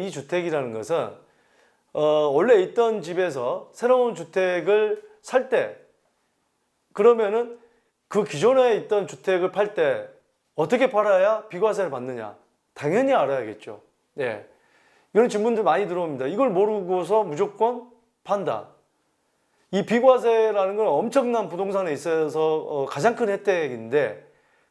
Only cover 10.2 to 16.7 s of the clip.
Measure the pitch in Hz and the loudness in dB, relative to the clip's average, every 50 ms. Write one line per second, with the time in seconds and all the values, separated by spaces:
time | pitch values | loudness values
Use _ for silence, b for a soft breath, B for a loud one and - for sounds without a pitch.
10.2 | _ _ _ _ _ _ - - 156 156 240 233 262 - 202 208 208 208 196 185 | _ _ _ _ _ _ -4 -4 -2 0 2 2 2 2 2 2 2 4 4 4
11.2 | 190 208 220 208 208 - - 175 202 220 196 185 190 160 135 123 123 131 127 117 | 4 4 2 0 -4 -10 -6 -2 0 0 0 0 -2 -4 -4 -6 -8 -8 -8 -10
12.2 | 110 104 101 - _ _ _ _ _ _ _ - 143 147 170 226 269 269 262 202 | -10 -12 -14 -18 _ _ _ _ _ _ _ -6 -4 -2 0 2 2 2 2 2
13.2 | 151 131 139 131 117 107 104 - - 123 104 104 _ _ _ _ _ _ _ - | 2 2 0 -4 -4 -6 -10 -12 -14 -18 -18 -18 _ _ _ _ _ _ _ -6
14.2 | 135 120 110 104 101 - b b b b b b b b b b b b b 196 | -6 -6 -6 -8 -12 -18 b b b b b b b b b b b b b 2
15.2 | 240 226 - 214 208 240 233 214 214 165 156 185 208 165 180 180 175 160 143 123 | 2 2 2 0 0 0 0 0 2 2 2 0 0 -2 -4 -6 -6 -6 -6 -6
16.2 | 131 135 185 208 269 254 185 180 202 208 | -6 -6 -2 0 0 0 2 2 0 0